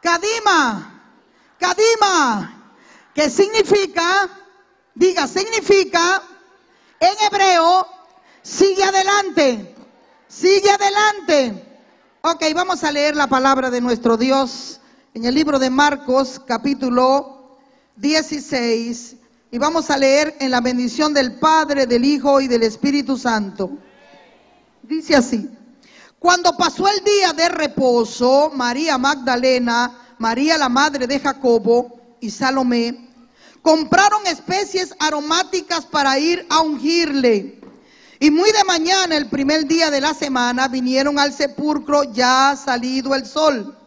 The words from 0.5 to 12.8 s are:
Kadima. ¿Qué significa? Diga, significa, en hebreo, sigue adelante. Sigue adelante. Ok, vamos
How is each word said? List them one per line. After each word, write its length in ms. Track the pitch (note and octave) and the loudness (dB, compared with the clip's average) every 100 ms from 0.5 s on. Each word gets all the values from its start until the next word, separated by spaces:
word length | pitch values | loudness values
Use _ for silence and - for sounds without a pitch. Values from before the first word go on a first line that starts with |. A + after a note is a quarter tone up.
| F4 C4 G3+ D#3+ - _ _ _ _ _ _ | 0 0 -4 -12 -20 _ _ _ _ _ _
Kadima. 1160 | F4+ F4+ A4 A4+ G4+ F4+ C4+ G#3+ E3 - - _ _ - _ | -4 2 2 4 2 2 0 -2 -6 -16 -20 _ _ -20 _
¿Qué 160 | - D4+ | -2 -2
significa? 1080 | D4 G4+ A4 G4+ G4+ F#4+ F4 E4+ F#4+ F#4+ - - _ _ _ _ | 2 2 2 2 2 0 -2 0 0 -2 -8 -20 _ _ _ _
Diga, 320 | - F4+ F4+ C#4+ | 0 2 2 -2
significa, 960 | F#4 G#4 A4+ E4+ G4 F#4 E4+ E4+ F#4+ - - _ _ _ _ _ _ | -2 -2 -4 2 2 4 0 0 0 -4 -20 _ _ _ _ _ _
en 140 | F4 G#4 G#4 | 0 2 0
hebreo, 640 | G4+ F#4+ F4+ E4 F#4 F#4 - - _ _ _ | 2 4 4 4 2 0 -10 -20 _ _ _
sigue 420 | - - G4 F#4 | -14 2 2 4
adelante. 880 | G4 G4 F#4+ G4+ G4 E4 C#4 A3+ F#3+ - - _ _ _ _ | 2 2 2 0 0 0 0 0 -10 -20 -20 _ _ _ _
Sigue 420 | - F4+ G4 G4+ | -2 2 4 4
adelante. 1080 | G4+ G4+ G4+ G#4+ G#4 E4+ D4 B3+ F#3+ - - _ _ _ _ | 2 2 2 0 0 0 0 0 -6 -16 -20 _ _ _ _
Ok, 200 | D#4+ E4 D#4 | -6 -2 -4
vamos 300 | D#4 F#4 F4 | -2 -4 -4